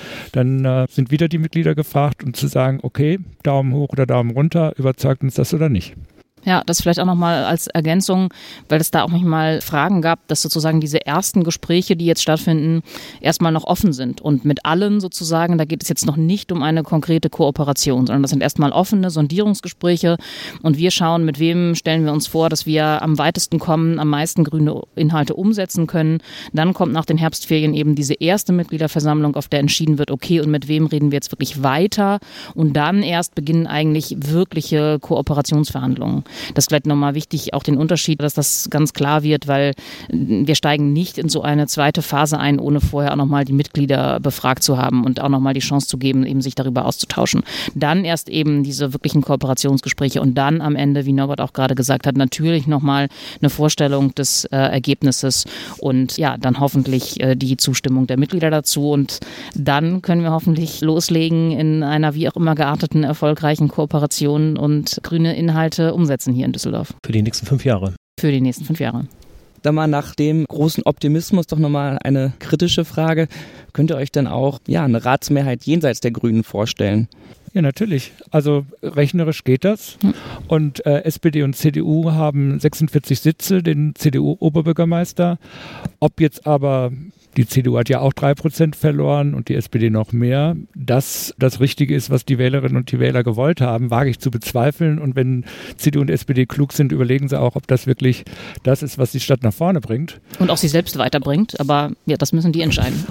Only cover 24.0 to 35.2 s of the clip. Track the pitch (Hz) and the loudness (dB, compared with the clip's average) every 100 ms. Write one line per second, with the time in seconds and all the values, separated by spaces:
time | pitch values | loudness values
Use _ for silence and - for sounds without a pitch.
24 | 151 147 165 - 147 156 151 - - - | 0 0 -2 0 0 2 0 -2 -10 -2
25 | 156 160 139 - 202 208 185 175 160 170 | 0 2 -2 0 0 0 -2 -2 -2 0
26 | 156 160 - - - 151 175 185 170 160 | 0 -2 -4 -18 -6 0 0 0 0 0
27 | 156 160 160 - - 156 156 151 151 147 | 0 0 0 -2 -2 2 2 2 2 2
28 | 139 - 160 208 - 180 165 156 156 156 | 0 0 0 0 2 0 0 -4 -2 0
29 | 151 151 147 143 - 147 147 - 156 147 | 2 2 2 -2 -2 0 0 0 0 0
30 | 147 135 - 170 151 147 139 156 156 151 | 0 -4 0 0 2 0 0 0 0 2
31 | 147 139 - - 135 139 135 143 - 214 | 0 0 -6 -6 -6 -2 0 2 0 2
32 | 196 202 - - - 165 156 147 151 202 | 0 0 -4 -20 -12 0 2 2 2 2
33 | 170 170 - 165 147 165 165 151 156 156 | 2 -2 -4 -6 0 0 0 0 2 0
34 | 151 - 147 165 190 160 - 151 151 151 | -2 -6 0 0 0 -2 -2 0 2 0
35 | - 156 | 0 -2